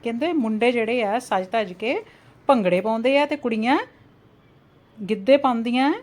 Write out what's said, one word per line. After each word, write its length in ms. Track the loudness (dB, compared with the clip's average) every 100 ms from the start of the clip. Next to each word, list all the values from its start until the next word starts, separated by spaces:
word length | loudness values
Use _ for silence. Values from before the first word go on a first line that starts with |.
ਕਹਿੰਦੇ 300 | -6 -4 -2
ਮੁੰਡੇ 380 | 0 -2 2 2
ਜਿਹੜੇ 320 | 2 -2 -2
ਆ 160 | 0 -2
ਸੱਜ 320 | -2 -4 -2
ਧੱਜ 220 | -4 -4
ਕੇ 300 | -6 -4 -4 -8 -20 -20 -8 2
ਭੰਗੜੇ 340 | 2 4 0
ਪਾਉਂਦੇ 380 | 0 -2 2 2
ਆ 60 | 0
ਤੇ 100 | -2
ਕੁੜੀਆਂ 420 | -4 -2 0 0 -2 _ -20 _ _ _ _ _ _ _ _ -14 -6
ਗਿੱਧੇ 280 | -2 4 4
ਪਾਉਂਦੀਆਂ। 560 | 4 -2 -2 2 2 0